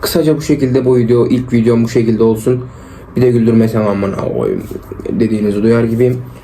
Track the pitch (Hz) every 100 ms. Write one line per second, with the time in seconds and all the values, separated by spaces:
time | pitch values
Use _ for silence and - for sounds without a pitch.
0 | - 175 156 151 - 143 131 131 127 123
1 | 113 120 113 127 123 120 113 117 113 123
2 | 113 110 113 110 127 127 127 - - -
3 | - - 123 117 113 113 110 113 107 98
4 | 98 - - 62 50 - - - - -
5 | - 95 110 107 104 101 113 117 113 113
6 | 123 123 - -